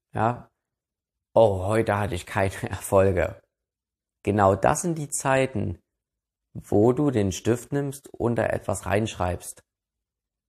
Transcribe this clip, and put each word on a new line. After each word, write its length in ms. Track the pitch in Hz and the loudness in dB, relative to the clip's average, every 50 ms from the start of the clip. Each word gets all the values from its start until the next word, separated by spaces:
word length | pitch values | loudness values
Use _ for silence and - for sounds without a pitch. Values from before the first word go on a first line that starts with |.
| _ _ | _ _
ja, 380 | - 104 107 117 123 - - _ _ _ _ _ _ _ _ _ _ _ _ _ _ _ _ _ - | -4 -2 -2 -2 -2 -4 -12 _ _ _ _ _ _ _ _ _ _ _ _ _ _ _ _ _ 4
„Oh, 300 | 110 113 107 98 92 90 | 4 4 4 4 0 -2
heute 320 | 98 110 113 110 107 101 101 | 0 0 0 0 0 0 -2
hatte 160 | 104 - - | -2 -4 -6
ich 120 | 90 - | -8 -8
keine 260 | - - 107 98 98 - - | -6 -2 -2 -2 -2 -2 -6
<laughs> 80 | - - | -10 -8
Erfolge.“ 680 | 104 - - - 101 98 95 98 92 90 78 - - - _ _ _ _ _ _ _ _ _ _ _ _ _ _ _ _ | -8 -8 -4 2 4 4 4 4 4 2 0 -2 -4 -12 _ _ _ _ _ _ _ _ _ _ _ _ _ _ _ _
Genau 320 | - 104 101 107 101 95 98 | -4 0 2 4 4 4 4
das 280 | 98 - 131 143 156 | 4 2 0 0 0
sind 160 | - 175 165 160 | -2 -4 -4 -4
die 120 | 147 - | -6 -8
Zeiten, 680 | - - - 139 135 131 131 127 - 104 101 98 92 - _ _ _ _ _ _ _ _ _ _ _ _ _ _ - | -8 -6 -2 0 0 0 0 -2 -2 -4 -4 -4 -6 -10 _ _ _ _ _ _ _ _ _ _ _ _ _ _ -18
wo 380 | - - - - 104 104 123 | -14 -6 0 2 4 4 4
du 180 | 127 139 151 147 | 4 2 0 0
den 220 | 127 107 101 98 | 2 2 0 0
Stift 400 | 87 - - 104 117 120 - - | -2 -2 0 -2 -2 -2 -2 -6
nimmst 360 | 143 143 143 139 135 - - - | -6 -4 -4 -6 -8 -12 -16 -16
und 280 | - - 92 120 117 | -8 -4 -2 -2 0
da 100 | 117 110 | 0 -2
etwas 400 | - - - - - 101 - - | -2 -2 -4 -4 -6 -6 -6 -4
reinschreibst. 800 | 90 98 104 113 107 - - 90 90 87 - - - - _ _ _ _ _ _ _ _ _ _ _ _ _ _ _ _ _ _ | -2 -2 -2 -2 -2 -4 -4 -4 -4 -4 -6 -10 -16 -20 _ _ _ _ _ _ _ _ _ _ _ _ _ _ _ _ _ _